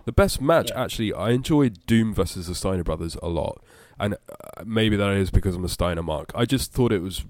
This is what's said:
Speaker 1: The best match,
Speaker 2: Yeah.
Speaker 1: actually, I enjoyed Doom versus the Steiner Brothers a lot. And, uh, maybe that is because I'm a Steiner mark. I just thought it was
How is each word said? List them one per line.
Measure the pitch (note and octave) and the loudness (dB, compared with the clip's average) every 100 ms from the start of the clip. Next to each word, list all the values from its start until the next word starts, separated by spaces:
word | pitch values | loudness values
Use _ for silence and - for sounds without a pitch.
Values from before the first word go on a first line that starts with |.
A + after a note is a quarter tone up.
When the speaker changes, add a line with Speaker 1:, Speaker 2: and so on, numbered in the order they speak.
| - | -2
Speaker 1:
The | |
best | A#2+ G3 - | 2 2 2
match, | C#3 E3 G2+ | 2 2 2
Speaker 2:
Yeah. | B2+ | -4
Speaker 1:
actually, | A#2 - G#2+ | -4 -2 -4
I | - G#2 | -2 0
enjoyed | B2+ C3 D3 C3 G2 - | 0 2 2 2 -2 2
Doom | A2+ A2 | 4 4
versus | F#2+ F#2 F#2+ E2+ | 0 -2 -4 -8
the | F2 | -4
Steiner | F#2+ F#2+ | -2 -2
Brothers | E2 D#2+ E2 - | -2 -4 -6 -6
a | E2+ | -4
lot. | E2 - - _ - - - | -2 -4 -8 _ -20 -18 -6
And, | G#2 | -4
uh, | - - - - - G2+ | -4 -10 -18 -18 -14 -2
maybe | A2 A2 G2+ | 2 4 4
that | G2+ | 2
is | G2 F#2 | 2 4
because | - F#2+ F2+ | 4 2 -2
I'm | F2 | -4
a | |
Steiner | - F2 E2 | -2 0 0
mark. | E2 D2+ D#2+ | -4 -6 -4
I | - A#2+ | -2 0
just | C3 - | 0 0
thought | - A#2+ | 0 2
it | G2+ | 2
was | F#2 F2+ | -2 -8